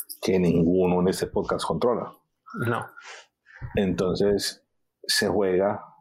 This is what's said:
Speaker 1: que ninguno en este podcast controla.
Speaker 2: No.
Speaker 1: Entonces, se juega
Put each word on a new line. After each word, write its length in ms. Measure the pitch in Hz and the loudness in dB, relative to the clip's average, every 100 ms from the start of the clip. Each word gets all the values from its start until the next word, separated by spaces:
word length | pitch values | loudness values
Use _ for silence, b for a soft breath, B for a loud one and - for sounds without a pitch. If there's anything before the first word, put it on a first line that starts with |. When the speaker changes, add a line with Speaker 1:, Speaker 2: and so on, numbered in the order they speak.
| B - | B -8
Speaker 1:
que 180 | - 95 | 0 2
ninguno 640 | 87 85 82 92 90 90 | 4 4 4 4 4 2
en 60 | 92 | 2
este 200 | 90 - | 0 -2
podcast 380 | 107 82 87 - | -4 -4 -4 -2
controla. 480 | 85 123 110 - - _ _ - 220 117 | -2 0 -2 -4 -14 _ _ -16 -6 -4
Speaker 2:
No. 180 | 117 - B B B B _ _ B B - | -4 -6 B B B B _ _ B B -2
Speaker 1:
Entonces, 920 | 95 87 92 82 101 101 - - _ _ _ _ | 0 0 0 2 2 2 -2 -10 _ _ _ _
se 240 | - - 104 | -4 -2 0
juega 560 | 92 95 90 98 104 - - | 0 2 2 2 0 -8 -20